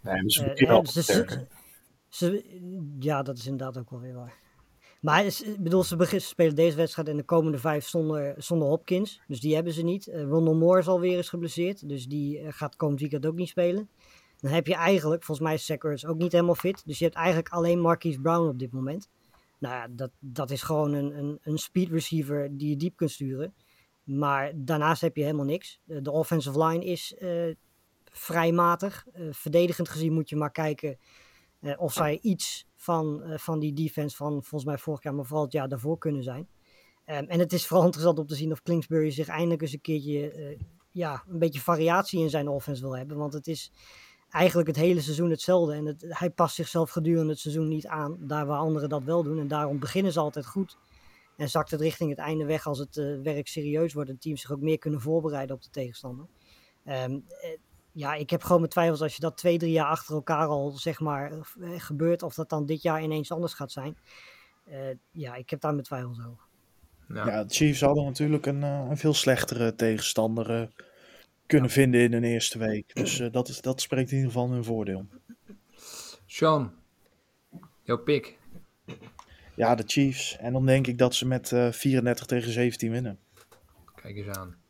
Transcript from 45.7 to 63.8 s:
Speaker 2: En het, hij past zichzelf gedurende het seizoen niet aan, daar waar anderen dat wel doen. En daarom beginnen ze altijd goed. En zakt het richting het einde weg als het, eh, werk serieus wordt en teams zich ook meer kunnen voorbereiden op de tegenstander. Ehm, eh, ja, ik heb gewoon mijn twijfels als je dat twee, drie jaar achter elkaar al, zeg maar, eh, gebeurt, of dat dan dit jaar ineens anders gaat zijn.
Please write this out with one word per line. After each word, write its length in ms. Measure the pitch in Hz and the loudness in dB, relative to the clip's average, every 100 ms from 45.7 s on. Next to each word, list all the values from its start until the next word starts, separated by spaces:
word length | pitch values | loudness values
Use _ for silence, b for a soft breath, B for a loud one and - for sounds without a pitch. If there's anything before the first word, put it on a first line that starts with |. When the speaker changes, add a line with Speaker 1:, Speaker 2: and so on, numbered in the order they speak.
Speaker 2:
En 120 | 151 | 0
het, 200 | 151 147 170 | -6 -8 -10
hij 200 | 165 180 | -4 -4
past 260 | - 165 | 2 2
zichzelf 340 | - 160 170 160 | 2 -2 0 0
gedurende 400 | 175 160 165 156 | 0 2 4 2
het 80 | 151 | -2
seizoen 280 | 151 151 156 | -4 -2 0
niet 200 | 156 - | -2 -4
aan, 300 | 156 147 175 | -6 -6 -6
daar 260 | 143 151 | -6 -4
waar 140 | 143 147 | -2 0
anderen 300 | 160 151 139 | 0 0 0
dat 140 | 147 | -4
wel 200 | 131 170 | 0 0
doen. 160 | 147 160 | 0 -2
En 80 | 143 | -2
daarom 320 | 147 147 143 | -2 0 -2
beginnen 320 | 135 185 196 | -2 0 2
ze 80 | 165 | 0
altijd 260 | 147 151 | -2 -4
goed. 320 | 135 196 190 - b b b b b - | -6 -4 -6 -8 b b b b b -8
En 120 | 143 | -2
zakt 220 | 160 - | -2 -2
het 100 | 151 | -2
richting 280 | 156 - 160 | -2 0 -4
het 100 | 139 | -2
einde 260 | 147 156 | -4 -4
weg 220 | 147 156 151 | 0 -2 -2
als 120 | 139 | -6
het, 180 | 139 - | -6 -6
eh, 220 | 143 143 | -4 -4
werk 240 | 143 147 139 | -4 -4 -6
serieus 460 | 160 147 151 165 | -6 -2 0 0
wordt 160 | 147 135 | -2 -6
en 80 | 131 | -6
teams 220 | 160 143 | -6 -8
zich 100 | - | -6
ook 100 | 143 | -4
meer 160 | 151 156 | 0 0
kunnen 240 | 156 147 | 0 -4
voorbereiden 540 | 127 165 156 143 135 | 0 0 0 -4 -6
op 60 | 135 | -8
de 80 | - | -10
tegenstander. 560 | - 127 - 131 123 165 b b b b b | -8 -8 -10 -14 -14 -16 b b b b b
Ehm, 260 | - 135 127 139 - 554 | -8 -4 -4 -6 -10 -14
eh, 160 | 165 160 _ _ _ | -12 -12 _ _ _
ja, 220 | 156 143 | -8 -6
ik 160 | 151 147 | -4 -2
heb 120 | 170 | -4
gewoon 140 | - 175 | 4 4
mijn 120 | 165 | 4
twijfels 300 | - 170 151 | 2 2 2
als 120 | 151 | -2
je 60 | - | -2
dat 160 | 160 - | -6 0
twee, 200 | 180 170 | 2 2
drie 140 | 165 | 2
jaar 140 | 160 147 | 2 2
achter 280 | 160 - | -2 -4
elkaar 320 | 156 139 156 156 | -6 0 0 2
al, 220 | 147 143 | 0 -2
zeg 280 | 139 165 151 | -4 -6 -4
maar, 320 | 156 143 143 | -2 -2 -6
eh, 80 | 151 156 - 175 175 | -10 -14 -14 -12 -10
gebeurt, 460 | - 147 165 175 | -8 0 2 2
of 100 | 170 | -2
dat 160 | - 156 | -6 -4
dan 160 | 156 | -2
dit 160 | 143 156 | -2 -2
jaar 220 | 175 160 | 0 0
ineens 280 | 156 156 143 | 0 -4 -4
anders 220 | 165 170 | -4 -4
gaat 180 | - 139 | -6 -10
zijn. 260 | - | -8